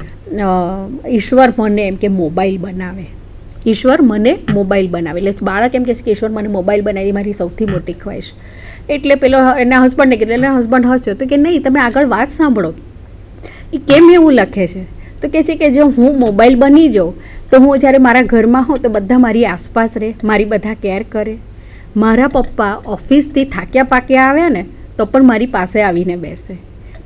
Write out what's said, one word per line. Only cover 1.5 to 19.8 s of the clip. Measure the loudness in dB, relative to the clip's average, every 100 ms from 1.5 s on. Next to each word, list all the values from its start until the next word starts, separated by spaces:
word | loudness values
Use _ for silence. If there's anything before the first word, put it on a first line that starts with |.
| 2
મને | -2 -2 -2
એમ |
કે | -4 -4
મોબાઈલ | -2 -2 -2 -4 -4
બનાવે, | -8 -10 -10 -12 -16 -18 -20 -20 -20 -6 -4
ઈશ્વર | 0 2 2
મને | 2 2 0 0 -2
મોબાઈલ | -2 0 -2 -2
બનાવે. | -4 -6 -4
એટલે | -4 -4
બાળક | -4 -2 -2
એમ | -2
કહે | -4
છે | -4
કે | -4
ઈશ્વર | -4 -4
મને | -6 -6
મોબાઈલ | -4 -2 -2
બનાવી, | -2 -4 -4
મારી | -4 -6
સૌથી | -6 -8 -6
મોટી | -4 -4 -8
ખ્વાહિશ. | -12 -12 -12 -14 -18 -20 -20 -20 -12 -6
એટલે | -2 0
પેલો | 2 2 4
હ-, | 2 2
એના | 2 2
હસબન્ડને | 2 2 2 2
કીધું, | 0
એટલે | 0 0
એના | 0
husband | 0 2 2
હસ્યો | 0 -2
તો | -6 -2
કે | 0
નહીં, | 2 0
તમે | 0 0
આગળ | 2 0 0
વાત | 0 -2
સાંભળો, | 0 0 0 -4 -8 -18 -20 -20 -20 -20 -20 -20 -20 -12
એ | -6
કેમ | 2 6 8
એવું | 8 6
લખે | 2 0 -2 -6
છે? | -6 -14 -16 -18 -10
તો | -4
કહે | -2
છે | -2
કે | 0 2
જો | 4 4
હું | 4 2 2
મોબાઈલ | 0 4 4 4
બની | 6 6 6
જાઉં | 2 -2 -6 -16 -18 2
તો | 6
હું | 6 4
જ્યારે | 4 4
મારા | 4 4
ઘરમાં | 2 2 2 2
હોઉં | 0 -2
તો | -2
બધા | -2 0 2
મારી | 2 2
આસપાસ | -2 -4 -6 -4